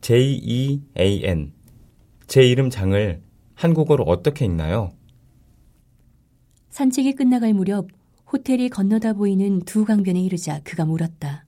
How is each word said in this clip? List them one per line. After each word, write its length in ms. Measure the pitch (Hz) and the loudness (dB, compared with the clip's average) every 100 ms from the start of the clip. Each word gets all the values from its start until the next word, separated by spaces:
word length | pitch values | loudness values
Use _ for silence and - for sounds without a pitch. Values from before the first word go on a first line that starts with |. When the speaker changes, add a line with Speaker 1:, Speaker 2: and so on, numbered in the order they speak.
| - | 2
Speaker 1:
데이이에이엔. 1400 | 120 135 139 - 120 135 143 143 - 95 101 - 85 73 - _ - - _ _ _ _ | 2 2 -2 -4 -4 -2 -4 -8 -2 0 0 -2 -4 -4 -12 _ -20 -20 _ _ _ _
제 180 | - | 4
이름 280 | 127 123 135 | 6 6 0
장을 500 | 123 95 98 104 82 - _ _ | -2 0 0 0 -6 -12 _ _
한국어로 520 | - 170 160 156 143 80 | -4 0 2 2 2 2
어떻게 380 | 87 - 143 | 0 0 -2
읽나요? 480 | 120 85 78 101 98 - _ _ _ _ _ _ _ _ _ _ _ _ _ _ _ _ _ | -2 -2 -2 -2 -4 -10 _ _ _ _ _ _ _ _ _ _ _ _ _ _ _ _ _
Speaker 2:
산책이 420 | - 269 262 269 | -2 0 2 -2
끝나갈 400 | 269 254 247 226 | 0 2 2 2
무렵 360 | 208 185 202 180 - _ _ _ | 2 0 -2 -6 -12 _ _ _
호텔이 380 | 269 269 254 247 | -6 -2 0 0
건너다 440 | 254 196 220 220 | -2 0 0 0
보이는 460 | 208 202 190 196 190 175 | -2 0 2 0 0 -2
두 200 | 214 214 | -2 2
강변에 340 | 214 190 180 | 2 2 0
이르자 420 | 185 180 165 147 | 0 -4 -6 -10
그가 220 | - 165 156 | -10 -4 -2
물었다. 600 | 160 165 165 143 143 | -2 -4 -6 -10 -10